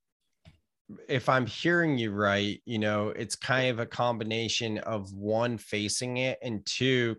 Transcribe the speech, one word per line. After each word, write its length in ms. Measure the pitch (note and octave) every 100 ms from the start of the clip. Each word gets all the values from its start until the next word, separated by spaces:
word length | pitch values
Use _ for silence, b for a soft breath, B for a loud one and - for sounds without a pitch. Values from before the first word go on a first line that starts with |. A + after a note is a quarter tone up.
| _ _ _ _ - _ _ _ - G#2 -
if 220 | C#3 -
I'm 160 | C3 A2+
hearing 540 | - E3 F3 E3 C3+
you 120 | A2+
right, 520 | G2+ G2+ G2+ G2+ F#2 -
you 140 | A2+
know, 300 | G#2+ G#2 G#2
it's 260 | - A2+ -
kind 340 | - B2+ B2+
of 80 | A#2
a 80 | A2+
combination 960 | - A#2+ A2+ A2 A2+ A2 - A#2 G#2+
of 340 | - A2 G2
one, 460 | G2 G#2 A2 A#2+ A2+
facing 580 | - G#2 G#2 - B2 B2
it, 220 | C3 A#2+
and 240 | B2 G#2+ -
two, 500 | - B2+ B2+ A#2+